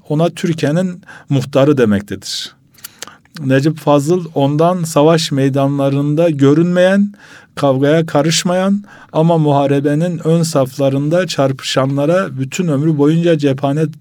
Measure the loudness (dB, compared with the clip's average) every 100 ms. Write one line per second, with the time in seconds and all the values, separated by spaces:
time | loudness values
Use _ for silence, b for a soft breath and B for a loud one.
0 | -6 -2 -2 -2 -4 -2 -2 -2 -4 -8
1 | B B B -4 0 2 2 4 2 0
2 | -2 -12 -10 -10 -12 _ _ B B B
3 | B B B -8 0 0 0 -2 0 2
4 | 2 -2 -4 -2 0 2 0 0 -2 2
5 | 4 2 0 0 0 0 0 0 -2 0
6 | 0 0 0 2 4 4 2 2 2 2
7 | 0 B B B B -2 0 2 2 2
8 | 2 0 0 0 -2 0 0 -2 -4 B
9 | B 0 2 2 2 2 2 0 0 0
10 | -2 -2 0 0 0 0 -2 -2 -2 0
11 | 0 -2 -2 -2 -2 -2 -4 -2 -2 0
12 | 0 0 -2 -6 -8 -4 -2 0 0 2
13 | 2 2 0 0 0 -2 -2 -2 -4 -6